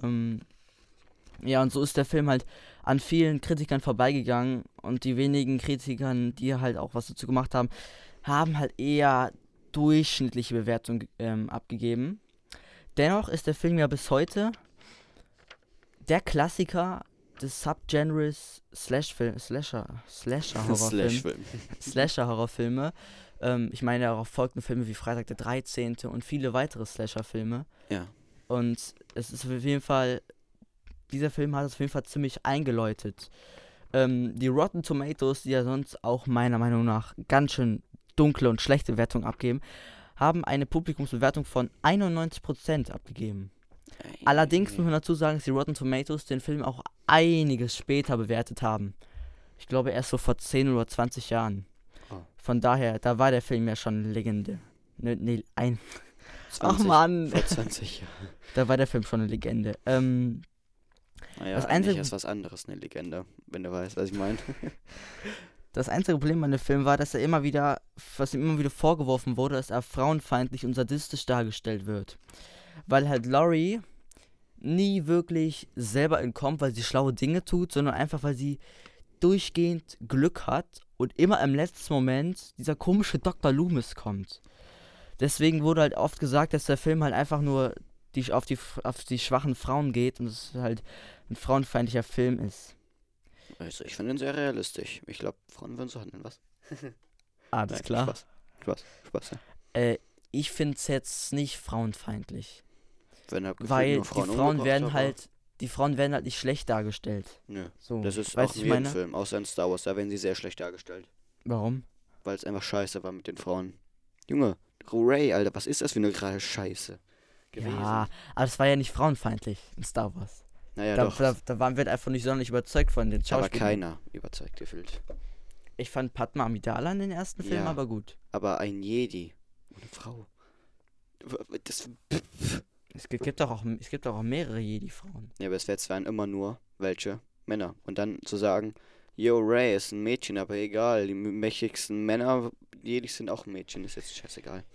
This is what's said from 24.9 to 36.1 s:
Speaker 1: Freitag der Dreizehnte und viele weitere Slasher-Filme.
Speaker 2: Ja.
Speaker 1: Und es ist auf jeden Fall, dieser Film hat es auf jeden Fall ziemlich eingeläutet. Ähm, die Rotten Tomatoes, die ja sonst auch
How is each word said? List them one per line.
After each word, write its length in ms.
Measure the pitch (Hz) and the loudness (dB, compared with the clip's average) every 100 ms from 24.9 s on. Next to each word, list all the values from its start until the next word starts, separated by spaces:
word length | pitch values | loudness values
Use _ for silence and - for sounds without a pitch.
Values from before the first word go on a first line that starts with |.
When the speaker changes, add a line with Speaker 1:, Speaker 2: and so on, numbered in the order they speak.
Speaker 1:
Freitag 340 | 107 - 120 110 | -6 -4 -4 -6
der 100 | - | -8
Dreizehnte 720 | 113 127 - - 120 117 123 | -4 -4 -4 -4 -4 -4 -8
und 160 | 120 - | -8 -6
viele 280 | 143 131 | -4 0
weitere 320 | 120 147 113 110 | 0 0 -4 -10
Slasher-Filme. 800 | - 110 - 110 113 110 120 151 _ - | -6 -6 -6 -6 -4 -4 -4 -8 _ -8
Speaker 2:
Ja. 180 | 101 90 - _ - - | -6 -6 -14 _ -18 -4
Speaker 1:
Und 460 | 123 120 120 - - - - | 0 0 -2 -6 -16 -12 -10
es 160 | 117 | -8
ist 140 | - 127 | -8 -6
auf 180 | 127 | -2
jeden 180 | 131 143 | 0 0
Fall, 400 | - 135 127 123 - - _ _ - _ - - - | 2 2 2 -2 -8 -20 _ _ -20 _ -20 -20 -8
dieser 180 | 135 151 | -2 -2
Film 260 | 147 147 143 | 0 -2 0
hat 100 | 143 | -2
es 80 | |
auf 60 | - | -4
jeden 120 | 139 | -4
Fall 120 | 143 | -4
ziemlich 420 | - 147 139 - - | -4 -2 -4 -2 -2
eingeläutet. 840 | 143 139 117 110 107 - - - - - - - - - | 0 0 0 0 -2 -8 -10 -16 -20 -20 -20 -20 -20 0
Ähm, 440 | 131 131 123 123 - | 4 4 4 0 0
die 100 | 127 | 2
Rotten 360 | 131 180 170 | 4 2 0
Tomatoes, 600 | - 147 143 156 135 139 | -2 -2 -2 0 0 0
die 80 | - | 0
ja 120 | 131 | 2
sonst 400 | 123 135 135 - | 2 0 -4 -6
auch 240 | - | -2